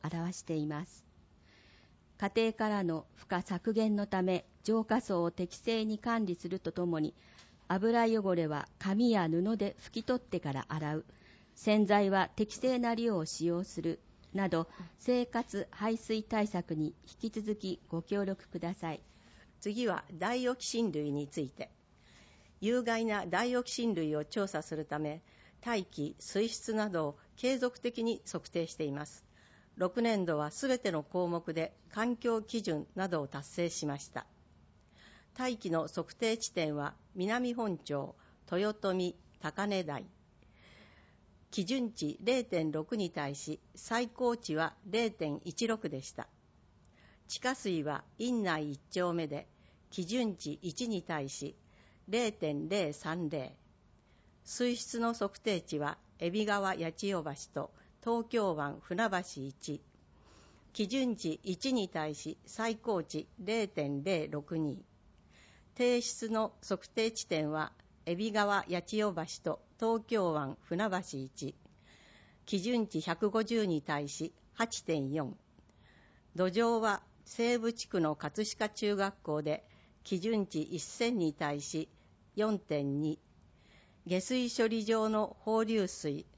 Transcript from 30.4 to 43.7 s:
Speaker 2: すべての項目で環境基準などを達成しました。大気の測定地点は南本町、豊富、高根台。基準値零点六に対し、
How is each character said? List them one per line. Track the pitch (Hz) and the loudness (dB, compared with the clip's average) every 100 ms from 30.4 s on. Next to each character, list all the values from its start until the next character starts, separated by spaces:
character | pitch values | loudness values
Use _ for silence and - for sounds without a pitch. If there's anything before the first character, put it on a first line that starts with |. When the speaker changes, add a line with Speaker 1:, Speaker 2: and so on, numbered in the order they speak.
| 151 | 0
Speaker 2:
す | - 277 | -2 0
べ | 254 | 2
て | 208 | 2
の | 160 | 0
項 | 147 180 175 | -2 0 0
目 | 170 165 | 0 -2
で | 165 160 - - | -2 -2 -6 -12
環 | 202 233 233 | -2 0 0
境 | 240 226 | 0 0
基 | 220 233 | 0 -4
準 | 196 151 - | 0 -2 -4
な | - 190 | -4 -2
ど | 170 | 0
を | 139 | -2
達 | 143 143 | -8 -8
成 | - 170 | -2 -2
し | - 147 | 0 -4
ま | 139 | -4
し | - | -8
た。 | 123 - - - - - - - - - - - | -10 -12 -18 -20 -20 -20 -20 -20 -20 -20 -20 -20
大 | - 254 233 | -4 -4 -2
気 | 185 | 0
の | 165 165 | 0 0
測 | - - | -4 -6
定 | - 226 226 | -2 0 0
地 | - | -2
点 | - 156 147 | 0 0 0
は | 143 - - | -4 -6 -12
南 | 185 185 240 247 | -4 0 0 0
本 | 240 220 170 | 0 -2 -2
町、 | - 143 139 - - - - | -2 -4 -4 -10 -20 -20 -4
豊 | 180 208 | 0 0
富、 | 214 202 185 180 - - - | 0 0 2 0 -4 -16 -10
高 | 156 170 202 | -8 -2 0
根 | 196 | 0
台。 | 160 139 98 - - - - - - - - - - - - - - | -2 -6 -8 -16 -20 -20 -20 -20 -20 -20 -20 -20 -20 -20 -20 -20 -8
基 | - | -4
準 | 180 262 233 | 0 0 -2
値 | - 151 - | -2 -4 -2
零 | 208 254 | 0 0
点 | 240 175 156 | 2 0 0
六 | 156 151 226 | 0 -2 -2
に | 180 | -2
対 | 165 143 | -2 -4
し、 | 143 - 156 - | -6 -8 -10 -12